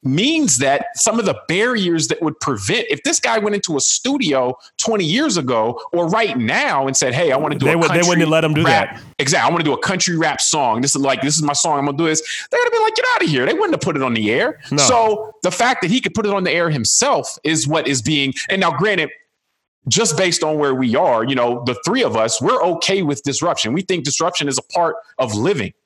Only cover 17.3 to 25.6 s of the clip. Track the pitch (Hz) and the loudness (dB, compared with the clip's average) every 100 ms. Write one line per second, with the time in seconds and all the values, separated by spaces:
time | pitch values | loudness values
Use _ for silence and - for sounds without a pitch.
17.3 | - 156 160 135 160 139 135 107 151 139 | -6 -2 -2 0 0 0 -2 0 0 0
18.3 | 131 - 196 180 139 202 190 151 - _ | -4 -4 0 0 0 0 0 -2 -6 _
19.3 | _ _ _ _ _ - 147 220 156 185 | _ _ _ _ _ -4 0 0 0 0
20.3 | 170 156 156 143 131 127 123 175 117 117 | 0 -2 0 0 0 0 2 2 2 0
21.3 | 131 120 123 127 123 - 240 220 113 113 | 0 0 0 -4 -4 -2 0 0 0 0
22.3 | - 147 220 175 160 - 196 165 143 - | 0 0 0 0 -2 0 0 0 -2 -4
23.3 | 131 170 156 107 143 190 185 156 135 165 | -2 -2 -2 -2 -2 -2 -4 -2 -2 -2
24.3 | - 143 135 - 180 170 - - - 127 | -2 -2 -4 -4 -2 0 -2 -12 -4 -4
25.3 | 104 131 190 | 0 0 0